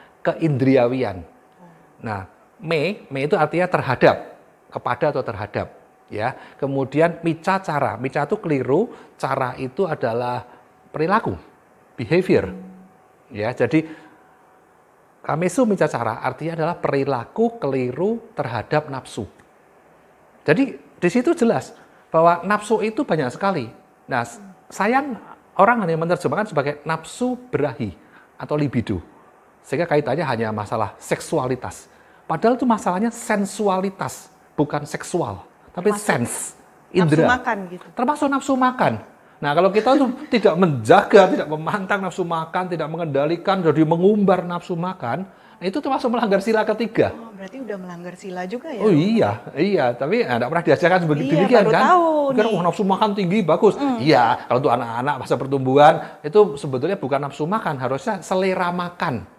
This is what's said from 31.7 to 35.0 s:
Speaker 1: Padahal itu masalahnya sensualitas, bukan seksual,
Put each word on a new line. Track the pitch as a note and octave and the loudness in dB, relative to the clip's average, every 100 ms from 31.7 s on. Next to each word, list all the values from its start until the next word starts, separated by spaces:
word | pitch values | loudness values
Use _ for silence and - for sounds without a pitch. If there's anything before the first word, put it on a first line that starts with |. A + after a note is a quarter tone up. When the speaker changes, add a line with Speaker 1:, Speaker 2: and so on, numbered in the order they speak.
| - - - _ _ - | -14 -20 -20 _ _ -8
Speaker 1:
Padahal | D#3+ A3 B3+ | 0 0 2
itu | C4 | 2
masalahnya | G#3+ G3+ F3+ A3+ | 0 0 -2 -2
sensualitas, | - - G#3+ G3 - G#3 F#3+ G3 F#3+ C#3+ - - _ _ | -4 -4 -2 -2 -2 0 0 -2 -4 -8 -10 -18 _ _
bukan | - D3 D3 | -2 -2 -2
seksual, | C#3+ - | -6 -10